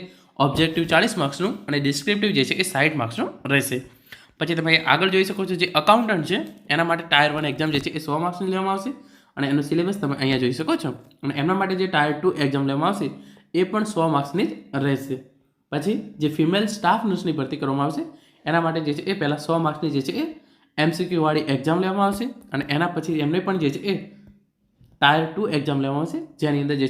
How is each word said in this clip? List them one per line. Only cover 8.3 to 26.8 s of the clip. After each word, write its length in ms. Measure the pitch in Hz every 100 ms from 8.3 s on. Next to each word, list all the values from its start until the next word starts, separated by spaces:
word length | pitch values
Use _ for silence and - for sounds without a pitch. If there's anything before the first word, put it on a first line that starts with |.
| 175 190
લેવામાં 240 | 185 190 196
આવશે 140 | 247 - - - _ -
અને 80 | 139
એનો 80 | 143 147
સિલેબસ 280 | 160 180 202
તમે 140 | 143 139
અહીંયા 220 | 135 131
જોઈ 120 | 123 120
શકો 140 | 160 330
છો. 80 | 147 - - _
અને 100 | 139 139
એમના 160 | 151 190
માટે 160 | 190 185
જે 60 | 185
ટાયર 240 | 160 151 151
ટુ 100 | 185 151 143
એક્ઝામ 180 | 139 139
લેવામાં 240 | 139 170
આવશે 140 | 202 135 - - - _ 170
એ 20 | 185
પણ 140 | 214 214
સો 140 | 175 165 143
માર્ક્સની 320 | 139 175 294
જ 60 | - - 135 139
રહેશે. 320 | 135 - 131 - _ _ _ -
પછી 260 | 147 170 220 - -
જે 80 | 147 151
ફિમેલ 260 | 156 196 214 -
સ્ટાફ 280 | 175 220 226
નર્સની 260 | 175 180 143
ભરતી 220 | 131 151
કરવામાં 280 | 135 139 143
આવશે 140 | - 339 - _ _ -
એના 140 | 165 165
માટે 140 | 160 147
જે 60 | 143
છે 60 | -
એ 20 | 202
પહેલાં 240 | 147 147 -
સો 120 | 165 160
માર્ક્સની 280 | 147 156 139
જે 60 | 131
છે 60 | 247
એ 40 | 320 - _ _ _ -
એમ 120 | 156 165
સી 100 | 180
ક્યુ 120 | 170 156
વાળી 200 | 151 143 139
એક્ઝામ 220 | 160 170
લેવામાં 260 | 185 196 196
આવશે 160 | 202 240 - -
અને 100 | 135 139 147
એના 160 | 175 160
પછી 240 | 156 156 147
એમને 140 | 175 190
પણ 180 | 170
જે 60 | 147 -
છે 60 | 202
એ 20 | 180 - - - - _ _ _ _ _ -
ટાયર 240 | 143 156 160
ટુ 120 | 180 214 151
એક્ઝામ 220 | 143 139 135
લેવામાં 200 | 143 165
આવશે 120 | 320 320 -
જેની 220 | 151 143 143
અંદર 120 | 143